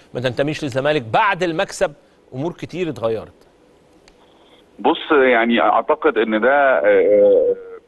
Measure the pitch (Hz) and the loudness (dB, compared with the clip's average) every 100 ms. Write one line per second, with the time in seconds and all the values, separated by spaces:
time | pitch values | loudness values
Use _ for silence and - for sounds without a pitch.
0 | _ 127 127 117 143 139 147 127 143 151 | _ -6 -6 -4 -4 -4 -6 -4 -2 -2
1 | 117 170 214 190 180 160 196 - 285 - | -2 0 0 0 -4 -4 -6 -4 -6 -6
2 | _ _ _ 127 165 156 - 160 170 113 | _ _ _ -8 -8 -8 -12 -8 -8 -4
3 | 113 107 85 - _ _ _ _ _ _ | -4 -4 -8 -20 _ _ _ _ _ _
4 | _ _ _ _ _ _ _ - 139 170 | _ _ _ _ _ _ _ -6 -2 -2
5 | - 147 131 117 117 120 107 110 117 151 | 0 2 4 2 2 2 2 2 0 0
6 | 160 - - 110 120 143 139 113 104 101 | 0 0 0 0 2 2 2 2 2 2
7 | 92 104 101 92 80 95 92 92 | 4 4 6 4 2 -2 -6 -14